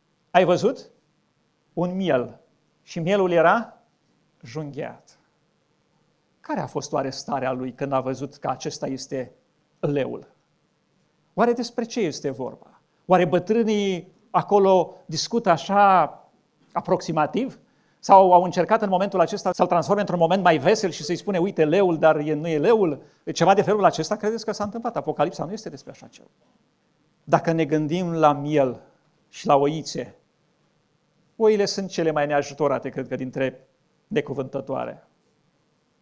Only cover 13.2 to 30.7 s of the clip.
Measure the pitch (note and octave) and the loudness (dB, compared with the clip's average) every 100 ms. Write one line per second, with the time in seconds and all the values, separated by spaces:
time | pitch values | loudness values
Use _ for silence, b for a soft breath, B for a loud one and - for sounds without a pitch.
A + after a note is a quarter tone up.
13.2 | F3 F3 F3 A3 A3 G#3 G3+ F3+ - _ | 4 0 0 0 2 0 0 -4 -8 _
14.2 | _ F3+ - G3+ G3 F#3 E3+ B - D#3 | _ -2 2 4 6 4 2 B -12 -8
15.2 | - A#3 A3+ D#3+ - G3 G3+ F#3 D3 - | -4 -2 2 0 2 2 4 4 2 -4
16.2 | _ _ _ _ _ E3+ - F#3 - D#3 | _ _ _ _ _ -10 -2 -2 -2 -2
17.2 | D3+ F#3+ B3+ - _ _ _ _ - G3 | -2 -2 -6 -8 _ _ _ _ 6 8
18.2 | F#3+ F3+ F3+ F3+ E3 A3+ G#3+ F3+ G3 G3+ | 8 6 4 0 0 0 0 0 0 0
19.2 | A3 G#3 F#3+ F3+ F3+ F3 D3 G3+ G3+ F3+ | 0 0 -4 0 0 0 2 0 0 0
20.2 | E3 F#3+ F3+ D#3+ C3+ G#3+ G3 - D#3+ F3 | 2 2 4 2 2 2 0 -6 -6 -6
21.2 | - F#3+ F#3 - D#3 F3+ G3 E3 D#3+ D#3 | -4 -2 -2 0 2 4 2 4 2 2
22.2 | D3 D3+ E3 D#3 E3 A3+ F#3 C#3 b b | 0 -4 -2 0 2 4 2 -2 b b
23.2 | - - E3+ G3 F3 G#3 F#3 - D#3+ G#3+ | -10 0 4 4 4 4 2 2 -4 -4
24.2 | G#3 A3+ A3 G#3 G#3 A#3 A#3 D#3+ D3 D3+ | -4 -4 -6 -6 -6 -6 -8 -6 -6 -2
25.2 | D#3 F3+ D#3 G#3+ - C#3+ - A#2+ A#2 - | -2 -2 -10 -10 -14 -16 -20 -20 -20 -20
26.2 | _ _ _ _ _ _ _ _ _ _ | _ _ _ _ _ _ _ _ _ _
27.2 | - D#3+ - E3 D#3 D#3 D3+ E3+ F3+ E3 | -2 0 0 -2 0 -2 -2 -4 -4 2
28.2 | D3+ D3 C#3+ D3+ C3 A#2 - _ _ _ | 2 2 -2 0 0 -2 -14 _ _ _
29.2 | _ - E3 C#3+ C#3+ D#3+ D#3 - B2 - | _ -14 2 2 2 -2 -8 -10 -12 -16
30.2 | _ _ _ _ _ | _ _ _ _ _